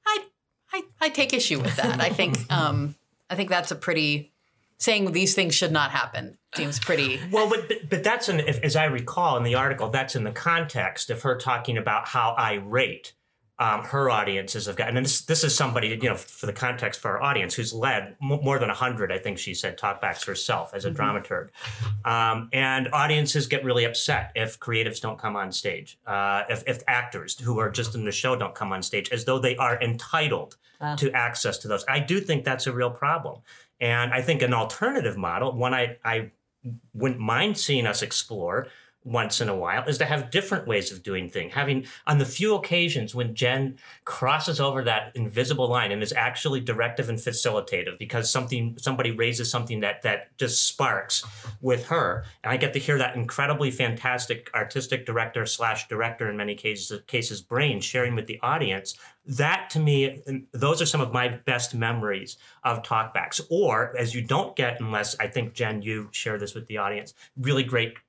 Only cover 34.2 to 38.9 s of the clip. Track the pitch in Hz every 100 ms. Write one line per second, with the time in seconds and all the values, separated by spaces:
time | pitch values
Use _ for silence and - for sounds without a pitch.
34.2 | 127 151 123 120 110 - 226 269 117 98
35.2 | 87 87 135 123 127 127 120 120 113 113
36.2 | 110 _ _ _ 123 117 _ 107 131 123
37.2 | 110 120 208 202 - 135 113 104 104 -
38.2 | - 107 87 104 131 - -